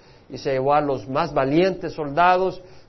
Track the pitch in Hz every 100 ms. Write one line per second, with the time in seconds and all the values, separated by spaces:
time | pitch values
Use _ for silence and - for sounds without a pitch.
0 | - - - 120 151 131 135 147 143 127
1 | 110 135 165 143 135 156 190 180 160 -
2 | 147 143 175 185 185 - - -